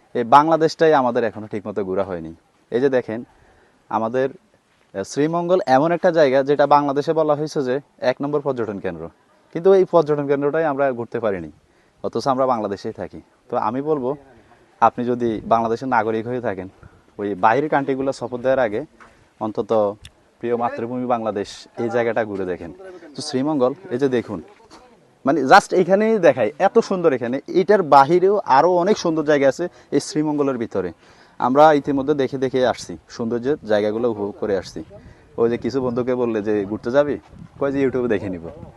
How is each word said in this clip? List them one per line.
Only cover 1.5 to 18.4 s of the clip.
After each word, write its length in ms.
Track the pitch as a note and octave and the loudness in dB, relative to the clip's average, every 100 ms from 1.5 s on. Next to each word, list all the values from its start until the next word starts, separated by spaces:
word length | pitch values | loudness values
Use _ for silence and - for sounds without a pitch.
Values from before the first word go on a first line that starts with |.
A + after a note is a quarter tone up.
| A2 G#2+ G2+ | -8 -6 -6
ঘোরা 200 | F#2+ F#2 | -2 -2
হয়নি। 300 | F#2+ F2 D#2+ D#2+ _ _ - | -2 -6 -10 -16 _ _ -6
এই 100 | A#2 | 0
যে 80 | C#3 | 2
দেখেন, 340 | C3 A#2 A2 A#2+ _ _ _ _ _ - | 0 -2 -8 -10 _ _ _ _ _ -6
আমাদের, 400 | G#2+ A2+ B2+ C3 | -4 -2 0 -2
আহ, 760 | - _ _ _ _ _ F#2+ | -4 _ _ _ _ _ -10
শ্রীমঙ্গল 560 | G2 - D3+ E3+ F3 F#3 - | -6 -2 -2 0 0 0 4
এমন 260 | C3 D#3+ | 2 4
একটা 200 | E3+ F#3+ | 2 2
জায়গা 320 | E3 C#3+ C3 | 4 4 4
যেটা 240 | C3+ C#3+ C#3+ | 2 2 4
বাংলাদেশে 460 | D3 C#3+ C#3 D3 | 4 2 -2 -2
বলা 220 | D#3+ D#3 C#3+ | 0 0 0
হয়েছে 280 | D#3 D#3+ | -2 -4
যে 160 | B2+ C3 - - | -2 -4 -6 -6
এক 240 | B2 B2+ | -4 -2
নম্বর 200 | C#3+ D3 | -2 -4
পর্যটন 380 | C#3+ B2 A2 G2 | -4 -4 -4 -6
কেন্দ্র, 300 | F#2 E2+ E2 - _ _ _ | -8 -8 -12 -16 _ _ _
কিন্তু 200 | E3 F3+ | 0 4
এই 120 | G3 F3+ | 4 4
পর্যটন 420 | E3+ D3 D3 C#3 | 2 2 0 0
কেন্দ্রটাই 380 | C#3+ C#3+ D#3 D#3+ | 0 0 0 -2
আমরা 260 | C3+ C#3 | 0 -2
ঘুরতে 280 | A#2 A#2 A#2+ | -2 -6 -4
পারিনি, 320 | A2 F#2+ D#2 - _ _ _ _ | -4 -4 -8 -16 _ _ _ _
অথচ 240 | G2+ A#2 C#3 | -8 -4 -2
আমরা 180 | B2+ C3 | 0 0
বাংলাদেশেই 480 | A#2+ G#2 G2 A2+ | -2 -4 -6 -10
থাকি। 280 | G#2+ F2 E2 - _ - | -10 -12 -14 -20 _ -8
তো 80 | B2 | -4
আমি 240 | G#2+ B2+ | -4 -4
বলবো, 340 | D3 D3+ B2 D3 - - _ _ _ - | -4 -2 -4 -6 -12 -20 _ _ _ 0
আপনি 240 | A2+ - A#2+ | 2 2 -4
যদি 360 | B2 A#2+ G#2 F2+ | -2 -2 -4 0
বাংলাদেশের 420 | A#2 A2+ A#2 C3 | 0 0 -4 -2
নাগরিক 400 | B2 A2 A2 A2+ | -2 0 -2 -4
হয়ে 140 | B2 | -6
থাকেন, 280 | A#2 F#2+ F#2 - - _ _ - | -6 -6 -10 -16 -20 _ _ -8
ওই 180 | G2+ F#2+ | -6 0
বাইরের 340 | A2 A#2+ D3+ | 2 2 0
কান্ট্রিগুলো 420 | D3+ C#3 C3+ C3+ | -2 -2 -2 -4
সফর 260 | C3+ A#2 | -6 -8
দেওয়ার 220 | B2 | -4